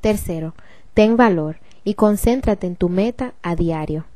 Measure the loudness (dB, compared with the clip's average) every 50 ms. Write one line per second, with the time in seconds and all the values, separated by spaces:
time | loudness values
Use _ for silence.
0 | 2 0 0 0 -2 -6 -6 -6 -6 -8 -10 -12 -20 -20 -20 -20 -20 -4 2 4
1 | 4 4 6 4 4 4 4 2 0 -4 -6 -10 -14 -20 -20 -8 -6 -6 0 2
2 | 2 2 2 2 2 0 0 2 0 -2 -2 0 -2 -6 -2 -2 -2 0 2 0
3 | 0 -2 -2 -6 -8 -10 -10 -10 -6 -4 -2 0 0 0 0 -4 -4 -4 -6 -6
4 | -8 -10 -16